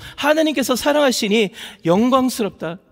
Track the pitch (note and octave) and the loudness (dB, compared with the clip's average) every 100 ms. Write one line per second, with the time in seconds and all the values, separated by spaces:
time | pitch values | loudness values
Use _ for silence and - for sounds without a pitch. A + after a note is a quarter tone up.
0 | - - C#4+ D#4 D#4 C#4 A3+ B3 D4 D4 | -12 -4 0 2 2 0 -2 -2 0 2
1 | C#4+ - G#3+ A3 G3 - - - D#3+ F#3 | 2 0 0 2 0 -4 -18 -6 0 2
2 | B3 C4 B3+ - G3 - D#3+ F3 _ | 4 2 0 -2 -6 -6 -10 -12 _